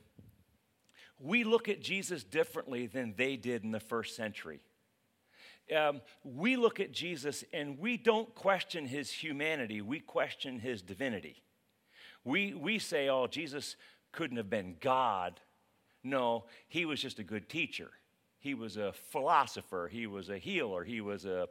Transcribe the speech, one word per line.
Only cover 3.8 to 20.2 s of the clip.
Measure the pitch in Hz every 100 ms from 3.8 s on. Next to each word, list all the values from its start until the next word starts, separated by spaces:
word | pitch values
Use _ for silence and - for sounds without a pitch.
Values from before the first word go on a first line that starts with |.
| - 117 107 -
century. | 110 - 82 73 _ _ _ _ _ _ _ - - - - 160
Um, | 151 143 - -
we | 143 123 208 254
look | 226 -
at | 196
Jesus | 123 165 165 143 131 -
and | 165 147 135
we | 202 240
don't | 220 220 220
question | - 185 190 - 180 139
his | 139 135
humanity. | - 160 143 151 156 117 107
We | 101 151
question | - 160 139 - 143 123
his | 120 113
divinity. | 92 95 139 107 80 - _ _ _ _ _ - - -
We, | 120 135 202 -
we | 165 220
say, | - 160 135
"Oh, | 131 120
Jesus | 139 160 147 - - - - _
couldn't | - 160 120
have | 101
been | 110 90 85
God." | 135 131 127 98 90 - - _ _ _ _ _
No, | 127 139 123 117 113 - -
he | 156 170
was | 139
just | 135 -
a |
good | 98 107 -
teacher. | 160 156 - 87 - _ _ _ _
He | 143 139
was | 113 101
a | 101
philosopher. | 90 - 151 139 160 127 - - 92 85
He | 107 113
was | 98